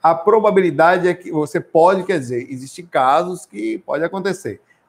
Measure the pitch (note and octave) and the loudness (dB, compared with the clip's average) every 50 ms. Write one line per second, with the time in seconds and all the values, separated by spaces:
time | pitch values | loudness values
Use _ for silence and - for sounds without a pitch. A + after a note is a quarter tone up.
0 | - E3 E3 - - G#3 A3+ A3 G#3 G#3+ F#3+ G3 F#3+ F3 D3 C#3 D#3+ E3+ F#3 F#3 | 4 2 2 2 2 2 2 4 4 4 2 2 2 2 2 4 4 4 4 2
1 | E3+ F3+ E3+ F3+ - - D#3+ D#3 D3+ C#3 - F3 - _ - E3 D#3+ F3+ G3 F#3+ | 0 -2 -2 -2 -8 -6 -4 -4 -4 -2 -4 -6 -6 _ 2 4 4 4 4 2
2 | F3+ F#3 F#3+ D#3+ B2+ A#2+ B2 A#2+ C3 - C3+ B2+ C3 C#3 - - F2+ _ - D3+ | -2 -4 -4 -4 -4 -6 -6 -8 -8 -8 -12 -14 -14 -16 -18 -20 -20 _ -2 0
3 | C3 C3 C#3 D#3+ F3 F3+ F3+ E3+ - _ - G#2 A2 A2 A2+ - _ - C#3 D3 | 2 2 2 2 0 -2 -8 -12 -14 _ -12 -8 -6 -6 -6 -8 _ -6 -6 -4
4 | E3 E3+ F#3 G3 F3+ G3 F#3 - - A#2+ G2 - _ _ _ _ _ | -4 -4 -6 -6 -4 -4 -6 -6 -8 -12 -12 -12 _ _ _ _ _